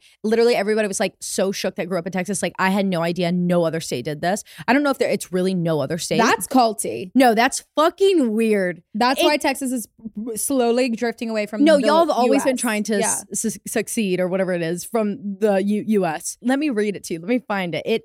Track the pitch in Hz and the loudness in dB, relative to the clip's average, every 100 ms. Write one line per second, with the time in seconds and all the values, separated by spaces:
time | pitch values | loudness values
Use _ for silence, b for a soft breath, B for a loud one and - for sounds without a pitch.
0 | b b 214 226 233 214 202 220 214 196 | b b -2 2 2 2 0 0 0 -2
1 | 196 - - - 196 202 190 - 180 180 | -4 -6 -8 -2 -2 -2 -6 -6 -4 -4
2 | 185 185 180 196 180 - 190 202 196 170 | -4 -6 -4 -4 -4 0 0 2 0 0
3 | 170 180 170 180 175 175 165 160 - 135 | -2 0 0 0 2 2 2 -2 -6 -6
4 | 156 147 175 214 - B B 269 285 - | -6 -4 -4 -4 -6 B B 2 2 0
5 | 220 196 - 185 185 185 165 156 135 165 | 0 -2 -2 -2 0 0 0 0 -2 -4
6 | - 165 233 453 - 262 226 214 - 214 | -2 2 2 2 2 2 2 0 -6 -8
7 | 185 254 254 220 262 - - - 330 - | -2 4 4 4 2 0 -6 0 0 2
8 | 392 349 240 214 226 202 180 170 _ 208 | 2 4 2 2 2 2 0 -4 _ 0
9 | 247 277 311 302 302 269 262 254 - _ | 0 4 2 2 0 -2 -4 -4 -8 _
10 | 220 - 233 214 - 269 233 240 262 226 | -16 -12 -10 -6 -2 0 2 2 0 -2
11 | 240 - 226 220 208 214 294 294 269 311 | -4 -4 -6 -4 -4 2 4 6 4 4
12 | 320 226 240 277 277 254 247 208 214 208 | 4 2 2 2 2 0 0 -2 0 0
13 | 214 - - 202 220 - - 233 196 - | 0 -2 -6 -6 -6 -6 -6 -4 -4 -2
14 | 202 180 180 190 185 180 165 175 - 226 | 0 0 0 0 0 -2 -2 -4 -4 -2
15 | 214 190 202 190 214 196 202 208 175 208 | -2 -4 -8 -2 2 2 2 -2 0 0
16 | 175 156 - - 240 277 302 214 208 175 | 0 -4 -8 -6 -2 0 0 0 -2 -4
17 | - 165 170 247 - 202 175 156 - 220 | -6 -8 -2 -2 -2 -4 -4 -4 -2 -4